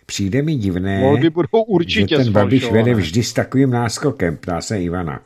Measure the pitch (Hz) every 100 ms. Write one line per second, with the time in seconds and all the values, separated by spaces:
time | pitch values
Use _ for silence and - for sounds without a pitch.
0 | - - 98 123 151 143 98 87 95 98
1 | 131 143 165 160 160 226 220 175 185 214
2 | 202 147 120 101 101 135 120 110 117 113
3 | 78 104 110 - - 131 135 120 117 -
4 | 147 - 87 76 95 82 - 107 87 87
5 | 82 67